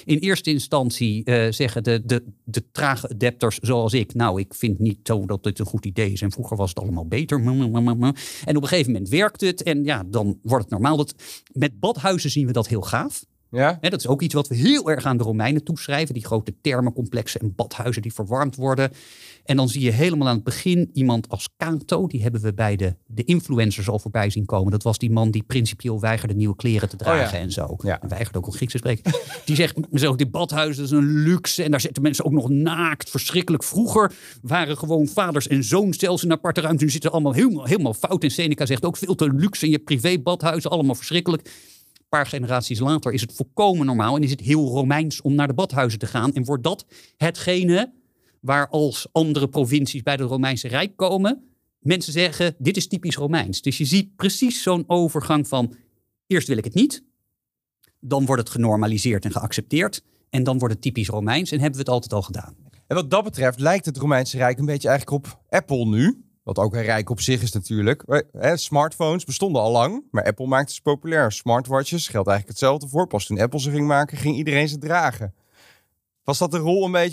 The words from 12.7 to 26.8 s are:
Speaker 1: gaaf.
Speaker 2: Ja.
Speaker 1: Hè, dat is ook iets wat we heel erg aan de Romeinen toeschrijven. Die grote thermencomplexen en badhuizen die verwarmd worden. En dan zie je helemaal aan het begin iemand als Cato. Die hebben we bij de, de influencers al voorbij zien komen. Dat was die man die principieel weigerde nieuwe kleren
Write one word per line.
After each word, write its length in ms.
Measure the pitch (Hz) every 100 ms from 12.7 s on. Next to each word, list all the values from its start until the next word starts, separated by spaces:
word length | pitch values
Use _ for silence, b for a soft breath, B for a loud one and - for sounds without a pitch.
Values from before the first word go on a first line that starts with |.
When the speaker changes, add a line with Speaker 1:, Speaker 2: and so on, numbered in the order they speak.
| 110
Speaker 1:
gaaf. 420 | - 117 277 - - _ _
Speaker 2:
Ja. 280 | 120 143 170
Speaker 1:
Hè, 80 | 175
dat 80 | 185
is 60 | 117
ook 160 | 139
iets 120 | 170
wat 140 | 147 143
we 60 |
heel 360 | 120 175 294 -
erg 140 | 143
aan 120 | 135 120
de 60 |
Romeinen 400 | 110 110 113 151
toeschrijven. 500 | 147 165 - 143 156
Die 100 | 120
grote 300 | - 113 107 -
thermencomplexen 800 | 151 127 123 120 120 120 110 -
en 140 | 107
badhuizen 480 | 92 117 - 117 117
die 100 | 113
verwarmd 420 | - 101 127 139 135
worden. 340 | 135 131 135 139 B B B B
En 120 | - 135
dan 120 | 131
zie 140 | 123
je 80 | 123
helemaal 380 | 110 175 160 131
aan 60 |
het 100 | 113
begin 460 | - - 185 180 165
iemand 360 | 135 131 117 -
als 200 | - - -
Cato. 500 | 160 156 - 170 180
Die 160 | 127
hebben 180 | 113 113
we 140 | 107
bij 220 | 101 110 101
de, 200 | 92 90 -
de 180 | 113
influencers 640 | 120 175 170 120 110 98 98
al 100 | 104
voorbij 320 | 107 110 104
zien 140 | 107
komen. 260 | 98 101 98
Dat 100 | 104
was 160 | 117 107
die 120 | 120
man 200 | 113 110
die 120 | 107
principieel 580 | - 127 110 - 123 107
weigerde 340 | 110 113 110
nieuwe 220 | 104 104 98
kleren 320 | 120 110